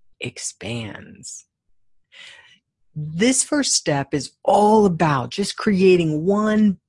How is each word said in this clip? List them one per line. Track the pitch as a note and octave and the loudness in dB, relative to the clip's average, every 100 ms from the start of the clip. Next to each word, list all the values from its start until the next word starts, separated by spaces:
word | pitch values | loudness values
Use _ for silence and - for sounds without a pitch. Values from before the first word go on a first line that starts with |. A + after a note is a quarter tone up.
| _ - | _ -14
expands. | B2 - - - - A#2 A2 - - - - - _ _ _ _ _ _ _ - - - _ _ _ _ _ | -14 -12 -14 -12 -10 -10 -10 -14 -20 -20 -20 -20 _ _ _ _ _ _ _ -20 -20 -20 _ _ _ _ _
This | D3+ D3+ E3 A#3 C4 | -12 -10 0 2 2
first | - D4 C4 - | 0 -2 -2 -2
step | - C#3+ C#3 | -2 -4 -4
is | D3 B2 _ | -6 -8 _
all | - - G#3 A3 G3+ | 0 2 4 4 4
about | D#3+ E3 C#3+ A#2+ | 2 0 0 -4
just | - G3 - | -6 -8 -4
creating | A3 F#3+ F#3+ F3+ D#3+ D3+ E3+ | -2 2 4 4 2 -2 0
one | G3+ G#3+ G#3+ G#3+ F#3 | 0 0 2 2 0